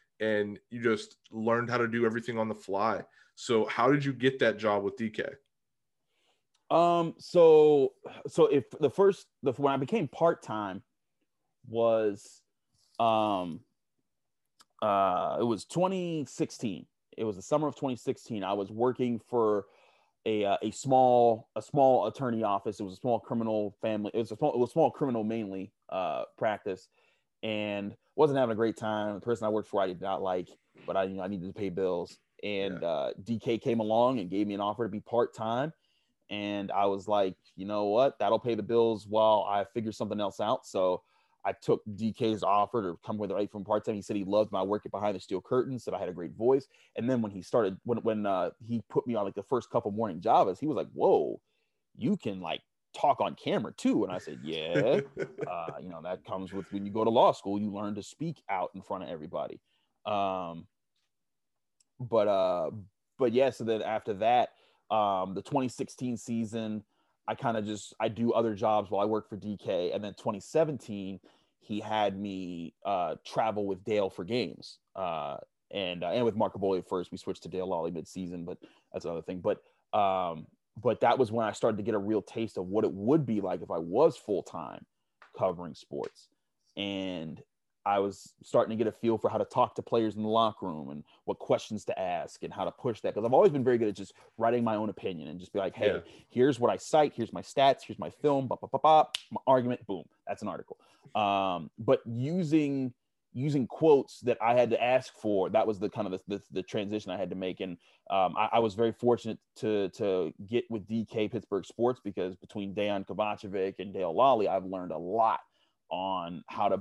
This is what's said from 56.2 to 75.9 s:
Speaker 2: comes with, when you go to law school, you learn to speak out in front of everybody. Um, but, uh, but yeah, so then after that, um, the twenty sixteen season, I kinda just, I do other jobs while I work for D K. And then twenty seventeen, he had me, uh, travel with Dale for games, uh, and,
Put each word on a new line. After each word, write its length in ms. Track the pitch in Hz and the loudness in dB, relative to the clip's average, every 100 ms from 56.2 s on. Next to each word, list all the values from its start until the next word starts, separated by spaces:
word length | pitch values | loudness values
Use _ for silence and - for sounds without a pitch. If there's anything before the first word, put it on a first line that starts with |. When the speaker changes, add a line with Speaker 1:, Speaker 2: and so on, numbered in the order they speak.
Speaker 2:
comes 300 | - 98 95 | -8 -8 -8
with, 180 | 95 87 | -10 -8
when 140 | 101 101 | -8 -6
you 60 | |
go 120 | 104 | -2
to 60 | 113 | 2
law 240 | 113 185 | 4 4
school, 260 | 135 98 101 | 2 -4 -4
you 120 | 104 | -4
learn 220 | 98 104 104 | -6 -8 -8
to 60 | |
speak 400 | - - 160 147 - | -12 -10 -10 -10 -6
out 220 | 95 90 | -4 -4
in 80 | 95 | -8
front 220 | - 95 | -10 -10
of 60 | 90 | -8
everybody. 500 | 82 78 78 - 50 _ _ _ _ - | -12 -10 -8 -8 -10 _ _ _ _ -6
Um, 600 | 104 98 95 87 85 85 _ _ _ _ _ _ _ _ _ _ _ _ - | -2 -2 -4 -6 -12 -16 _ _ _ _ _ _ _ _ _ _ _ _ -14
but, 280 | 123 113 104 | 0 2 4
uh, 440 | 98 92 90 78 107 95 _ _ - | 4 2 0 -2 -6 -14 _ _ -2
but 140 | 127 | 2
yeah, 160 | 117 135 | 4 2
so 140 | - | 0
then 180 | 113 110 | -2 -2
after 320 | 92 110 117 | -2 -4 -4
that, 360 | 98 110 123 113 _ _ _ - | -2 2 4 2 _ _ _ -2
um, 440 | 107 104 95 95 | 0 2 0 -2
the 80 | 95 | -6
twenty 260 | - 139 127 | -4 -2 -2
sixteen 500 | - 131 - 127 117 | -4 -10 -6 -6 -6
season, 640 | - 113 110 113 110 107 - _ _ _ - | -4 -4 -4 -6 -6 -8 -10 _ _ _ -8
I 80 | 117 | -4
kinda 260 | 131 113 | -2 -2
just, 320 | 104 104 - - | -4 -6 -10 -4
I 80 | 113 | -4
do 260 | 104 117 | 0 2
other 220 | 117 113 101 | 4 2 2
jobs 340 | 110 107 98 | 2 2 2
while 120 | 101 | 0
I 40 | 104 | 2
work 240 | 110 - | 0 -4
for 60 | 104 | -10
D 220 | 101 101 | -8 -6
K. 340 | - 90 87 | -2 0 0
And 120 | 101 | -2
then 100 | 104 | -6
twenty 260 | 92 117 104 | -8 -6 -6
seventeen, 800 | - 156 160 131 - 101 95 95 - _ _ _ | -2 0 0 -2 -8 -8 -8 -10 -16 _ _ _
he 200 | - 104 | -10 -8
had 400 | - 107 104 95 | -2 0 0 -2
me, 540 | 101 95 90 87 82 - - | -6 -6 -8 -10 -12 -10 -4
uh, 300 | 95 85 78 - | -2 -2 -6 -6
travel 400 | - 110 104 101 | -2 0 -2 -4
with 180 | 95 | -6
Dale 260 | 98 104 95 | -2 0 0
for 140 | - | -4
games, 560 | 90 123 90 - - - _ - | -4 -4 -4 -8 -18 -20 _ -8
uh, 420 | 92 80 71 71 - _ _ | -6 -4 -6 -10 -14 _ _
and, 340 | 98 92 | -6 -6